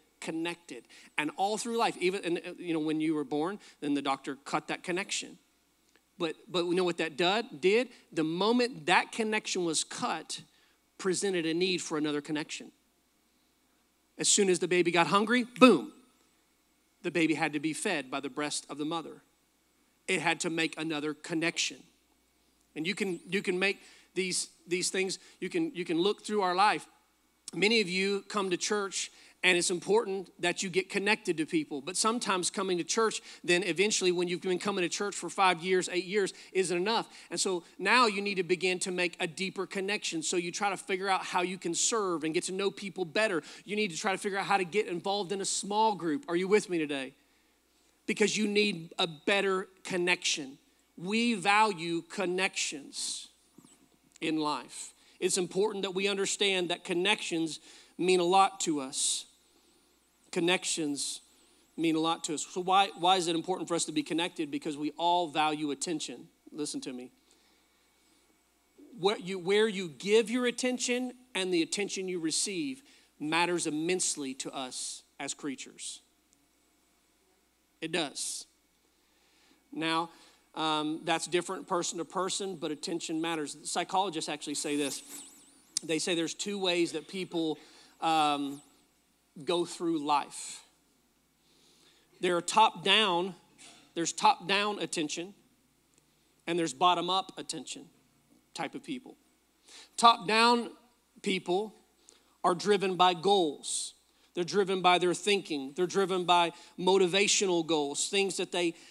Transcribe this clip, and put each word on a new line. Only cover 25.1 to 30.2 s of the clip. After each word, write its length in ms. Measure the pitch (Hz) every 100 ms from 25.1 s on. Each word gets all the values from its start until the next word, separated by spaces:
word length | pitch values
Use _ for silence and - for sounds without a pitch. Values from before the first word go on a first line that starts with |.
| - - -
you 80 | 180
can, 260 | 180 165
you 120 | 147 175
can 120 | 160
look 240 | 190 202
through 200 | - 208
our 120 | 185
life. 320 | 180 208 160 - _ _ _ _ _ -
Many 260 | 165 196 233
of 80 | 185
you 340 | 185 196 202 -
come 220 | 214 196
to 80 | 170
church, 520 | - 208 196 - - - - _
and 140 | 180 175
it's 140 | 170
important 600 | 175 156 208 214 190